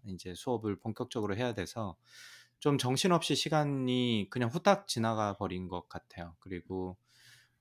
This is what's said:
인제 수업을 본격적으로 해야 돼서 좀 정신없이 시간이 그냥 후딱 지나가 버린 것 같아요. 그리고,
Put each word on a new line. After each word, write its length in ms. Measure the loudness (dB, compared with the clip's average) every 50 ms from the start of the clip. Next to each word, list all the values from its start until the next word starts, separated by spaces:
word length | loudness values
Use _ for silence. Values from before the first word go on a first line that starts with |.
| -12
인제 280 | -12 -12 -10 -10 -12 -12
수업을 440 | -8 -4 -2 -2 0 0 -2 -4 -2
본격적으로 560 | -4 -6 -6 -6 -6 -4 -4 -2 -2 -2 0
해야 180 | 0 -2 -2 -2
돼서 420 | -2 -6 -6 -6 -6 -6 -6 -8 -10 _ _ -20 -20 -20 -20 -20 -20 -20 _ _ _
좀 180 | 2 2 2 4
정신없이 580 | 2 2 2 2 4 4 4 4 4 2 0
시간이 920 | 0 2 2 2 2 4 2 2 0 0 2 2 2 4 4 2 2 0 0
그냥 200 | 0 0 0 0
후딱 380 | 0 2 4 4 4 4 2 -2
지나가 500 | -2 0 2 2 2 2 0 0 0 -2
버린 300 | -2 -2 -2 -4 -6 -4
것 220 | -6 -6 -8 -8
같아요. 460 | -12 -12 -12 _ -12 -12 -12 -12 -12 -16
그리고, 580 | _ -10 -8 -8 -6 -6 -4 -4 -4 -4 -6 -10 _ _ _ -20 -20 -20 -20 -20 _ _ _ _